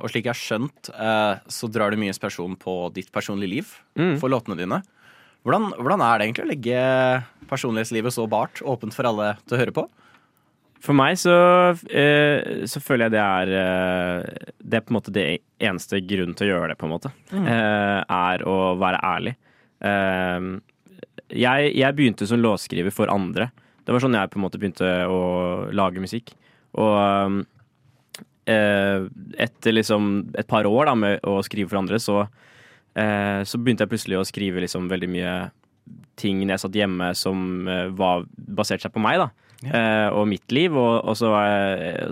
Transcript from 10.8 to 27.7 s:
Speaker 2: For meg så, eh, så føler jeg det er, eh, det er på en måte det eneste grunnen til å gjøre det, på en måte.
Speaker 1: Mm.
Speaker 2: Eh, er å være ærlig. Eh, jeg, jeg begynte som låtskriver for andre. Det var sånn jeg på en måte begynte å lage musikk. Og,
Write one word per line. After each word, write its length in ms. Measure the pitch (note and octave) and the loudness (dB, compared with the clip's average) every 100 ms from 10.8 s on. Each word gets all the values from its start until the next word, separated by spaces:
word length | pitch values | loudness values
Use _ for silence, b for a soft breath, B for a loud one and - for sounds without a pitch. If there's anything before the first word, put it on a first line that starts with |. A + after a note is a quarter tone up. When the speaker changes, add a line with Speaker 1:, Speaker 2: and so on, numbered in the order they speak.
Speaker 2:
For 120 | - | 2
meg 220 | C#3+ C3+ F3+ | 4 4 4
så, 160 | F3+ F3 F3 F3+ F3+ E3+ - | 6 8 8 8 6 2 -2
eh, 720 | - C#3+ D3 D3 D3 - - G#2+ | 2 4 6 4 2 -2 -4 -6
så 120 | D3 | -6
føler 240 | - B2+ A2+ | 0 2 2
jeg 60 | |
det 80 | A2 | 2
er, 280 | G2+ F#2+ F#2 | 2 2 2
eh, 1000 | F#2+ F#2 F#2 F#2 F2+ F2+ F2+ - - - - | 2 2 2 2 0 0 -2 -6 -10 -16 -18
det 160 | A2 A2+ | -4 -4
er 60 | - | 0
på 80 | |
en 40 | A2 | -4
måte 120 | - | -2
det 260 | G2+ D2+ E2+ - - | -2 0 -2 -6 -4
eneste 400 | A2 F2+ - G2+ F#2 | -2 -2 -4 -4 -2
grunnen 280 | G2 F2 E2+ | -2 -2 -2
til 80 | G2+ | 0
å 60 | |
gjøre 140 | F2+ E2 | 0 -2
det, 80 | C#2+ | -4
på 80 | D#2 | -6
en 80 | |
måte. 160 | E2+ C#3 - _ | -6 -8 -14 _
Speaker 1:
Mm. 160 | F#3+ D#3+ | -4 0
Speaker 2:
Eh, 580 | A#2 G#2+ G#2 G2+ G2+ - | 0 2 2 2 0 0
er 380 | F2+ F2+ F2+ - | 0 2 0 0
å 100 | F#2+ F#2 F2+ | 0 2 2
være 240 | F#2 F#2 | 0 0
ærlig. 320 | F#2 F2 F2+ C3 b b b _ | -2 -2 -4 -8 b b b _
Eh, 640 | G2+ G2+ F#2+ F#2 F#2 F2+ F#2 F#2 - _ _ F#3 - - - | -2 0 0 0 -2 -4 -6 -10 -14 _ _ -20 -20 -20 -10
jeg, 400 | A2+ B2 C3+ C#3+ | 0 2 4 2
jeg 220 | - C3 C#3+ | 2 2 4
begynte 280 | C3 G2+ G#2 | 2 2 0
som 80 | A#2+ | 2
låtskriver 560 | A#2 F#2+ - F#2 F2+ | 2 2 -2 -4 -2
for 160 | - G#2+ | 0 0
andre. 400 | G2+ F2+ F2 A#2+ b b b | 0 -2 -2 -4 b b b
Det 80 | - | -2
var 80 | B2 C3 | 0 2
sånn 80 | |
jeg 160 | A2+ F#2 | 2 0
på 80 | G2+ | -2
en 80 | F#2 | -6
måte 160 | - | -4
begynte 300 | G2+ - F#2 F2+ F2+ | -6 0 0 2 0
å 80 | F#2 F2+ F2+ F2+ F#2+ G2 | 0 0 0 -2 -4 -4
lage 240 | G2+ F#2+ F2+ | 0 0 -2
musikk. 320 | F#2+ A#2 - - b b b | -6 -8 -12 -20 b b b
Og, 680 | - G#2+ G#2 G2+ G2 G2 G2 - _ _ | 0 2 4 4 2 2 -2 -6 _ _